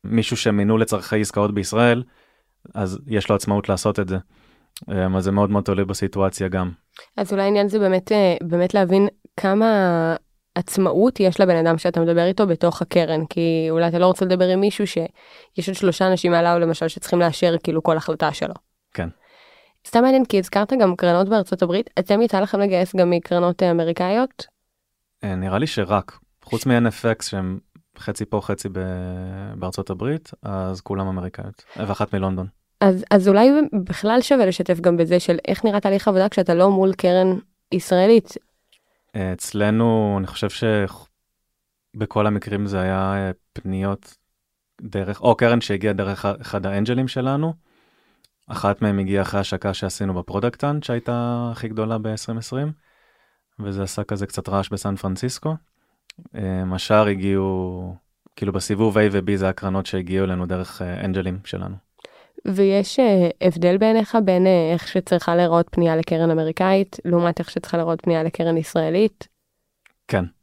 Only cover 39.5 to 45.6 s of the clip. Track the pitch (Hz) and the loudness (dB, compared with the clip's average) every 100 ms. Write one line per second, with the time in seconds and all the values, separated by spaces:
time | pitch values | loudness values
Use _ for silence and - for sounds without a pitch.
39.5 | 104 104 110 117 113 107 101 95 - 104 | -2 2 2 2 2 2 0 -4 -6 -6
40.5 | - 113 107 98 - - _ _ _ _ | -2 0 0 0 -6 -20 _ _ _ _
41.5 | _ _ _ _ 110 107 110 104 101 101 | _ _ _ _ -8 -4 0 0 0 -4
42.5 | 101 101 98 92 95 95 98 95 90 _ | -6 -4 -2 -2 0 -2 -2 -4 -8 _
43.5 | - 95 95 98 98 - _ _ _ _ | -12 -6 -4 -4 -6 -10 _ _ _ _
44.5 | _ _ _ 107 98 95 101 120 113 120 | _ _ _ -8 -6 -6 0 2 4 4
45.5 | 120 | 2